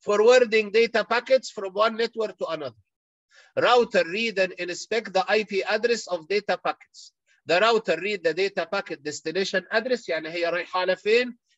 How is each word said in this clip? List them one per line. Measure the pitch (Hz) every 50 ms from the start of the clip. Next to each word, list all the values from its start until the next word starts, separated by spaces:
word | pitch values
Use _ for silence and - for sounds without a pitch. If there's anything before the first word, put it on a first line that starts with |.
Forwarding | _ - 208 208 214 233 254 254 247 220 214 220 214 202
data | 190 220 233 226 - 220 202
packets | - 226 240 240 262 262 262 - -
from | - - 196 190 185
one | 202 214 226 220
network | 214 233 226 - 226 214 208 180 -
to | 190
another. | 160 165 156 143 127 113 _ _ _ _ _ _ _ _ _ _ _ _ - - _ _
Router | - 151 202 240 247 233 - - 185 170
read | 165 180 214 233 226 190 196
and | 185 180 185
inspect | - 175 175 175 165 - - 214 233 220 220 180
the | 185 180 185
I | 208 220 220
P | - 202 190 180
address | 180 208 220 214 233 233 226 -
of | - 180 170 156 156
data | 196 208 202 - 185 175 -
packets. | 170 - - - _ _ - - - _ _ _ _ _ _ _
The | - 160 180
router | 208 226 233 214 220 - 165 160
read | 175 208 208 190 160
the | 165 156
data | 175 196 196 196 196 170
packet | - - 196 190 - 165 147 139
destination | 147 147 - - 160 160 185 196 - - 190 180 - 202
address، | 226 220 254 254 233 - -
يعني | 165 160 160 156
هي | 165 175 170
رايحة | 170 165 175 170 - - 185
على | 180 185 185
فين. | 180 - 208 220 240 254 247 240 - _ _ _